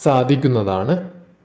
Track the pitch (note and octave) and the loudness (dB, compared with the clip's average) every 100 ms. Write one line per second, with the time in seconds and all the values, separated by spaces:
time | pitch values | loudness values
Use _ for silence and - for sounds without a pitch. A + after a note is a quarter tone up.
0 | D#3+ C3+ B2+ C#3 C#3 A#2+ G2 F#2+ A2 F3 | 0 2 2 2 0 0 0 -2 -2 -4
1 | F#3 - - _ | -4 -16 -20 _